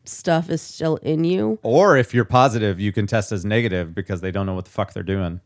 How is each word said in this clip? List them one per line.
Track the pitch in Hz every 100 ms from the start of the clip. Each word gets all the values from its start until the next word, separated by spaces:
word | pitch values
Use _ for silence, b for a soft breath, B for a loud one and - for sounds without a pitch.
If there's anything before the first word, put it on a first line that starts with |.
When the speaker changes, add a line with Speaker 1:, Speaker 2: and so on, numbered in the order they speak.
| -
Speaker 1:
stuff | - - 165 170
is | 160
still | - - 160 156
in | - 156
you. | 165 185 214 220
Speaker 2:
Or | 113 135 202 143
if | 120
you're | 120
positive, | 117 123 131 113 107 90
you | 104
can | 104 101
test | 113 101
as | 104
negative | 95 110 117 92 82
because | 82 92 92
they | 92
don't | 95 98
know |
what | 92 90
the |
fuck | - 98
they're | 98
doing. | 92 98 87 87